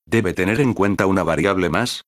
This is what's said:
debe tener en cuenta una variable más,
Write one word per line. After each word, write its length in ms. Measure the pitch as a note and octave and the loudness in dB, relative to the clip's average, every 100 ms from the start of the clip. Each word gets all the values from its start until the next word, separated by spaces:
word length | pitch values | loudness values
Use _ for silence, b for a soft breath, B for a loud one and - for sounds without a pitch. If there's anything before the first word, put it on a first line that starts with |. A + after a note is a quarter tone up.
| - | -2
debe 280 | A2+ F#2 | -2 0
tener 260 | E2+ F#2 A#2 | -2 0 0
en 140 | C3+ | 0
cuenta 320 | G#2 G2+ F#2+ G2 | 0 0 2 2
una 180 | F#2+ | 2
variable 460 | E2 D#2 G2 F#2+ F2 | 0 0 0 0 0
más, 340 | E2+ A#2+ - | 0 -2 -6